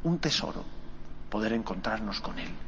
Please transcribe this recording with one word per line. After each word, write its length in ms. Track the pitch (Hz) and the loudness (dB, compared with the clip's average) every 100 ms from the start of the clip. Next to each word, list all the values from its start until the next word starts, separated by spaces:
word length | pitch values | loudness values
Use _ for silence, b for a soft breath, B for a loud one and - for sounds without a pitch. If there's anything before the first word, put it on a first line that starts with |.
un 160 | 160 170 | 4 4
tesoro, 440 | 160 - - - - - - - - - - | 4 2 0 -2 -4 -6 -6 -4 -4 -4 -2
poder 240 | 104 110 | 0 2
encontrarnos 680 | 113 110 98 110 110 107 95 | 2 2 0 0 0 0 -2
con 160 | - 107 | -2 -2
Él. 140 | - - | -4 -4